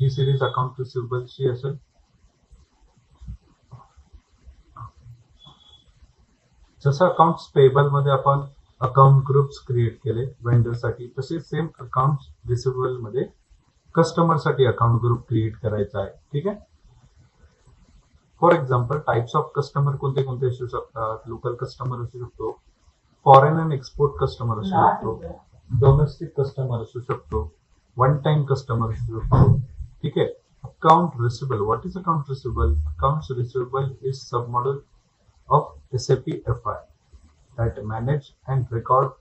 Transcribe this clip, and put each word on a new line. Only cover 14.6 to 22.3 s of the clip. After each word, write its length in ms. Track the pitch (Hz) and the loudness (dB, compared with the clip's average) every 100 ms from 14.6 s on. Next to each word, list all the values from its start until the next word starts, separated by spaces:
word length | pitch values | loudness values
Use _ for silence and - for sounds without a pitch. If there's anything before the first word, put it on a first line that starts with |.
| 123 | 2
अकाउंट 340 | - 117 113 | 2 2 2
ग्रुप 220 | 117 117 - | 0 -2 -2
क्रिएट 280 | 113 110 - | -2 -2 -4
करायचा 360 | 110 107 101 101 | -6 -4 -4 -6
आहे, 100 | 98 - _ | -8 -12 _
ठीक 140 | 143 185 | -6 -6
आहे? 100 | 208 - _ _ _ _ _ _ _ _ _ _ _ _ _ _ _ _ _ | -8 -12 _ _ _ _ _ _ _ _ _ _ _ _ _ _ _ _ _
For 80 | 170 | 4
example, 480 | 165 131 127 120 147 - | 4 2 -2 -2 -4 -2
types 260 | 117 117 156 | -2 0 -2
of 120 | 151 147 | -2 -4
customer 400 | 139 143 143 139 | -4 0 0 0
कोणते 260 | 139 135 | -2 -2
कोणते 240 | 135 123 131 | -4 -4 -4
असू 200 | - 120 | -4 -8
शकतात? 640 | 120 - 113 110 110 113 | -10 -10 -8 -8 -8 -12
लोकल 260 | 113 123 | -10 -8
कस्टमर 480 | 120 120 - 127 123 | -8 -10 -10 -8 -8
असू 160 | 117 123 | -10 -12
शकतो, 320 | 120 | -14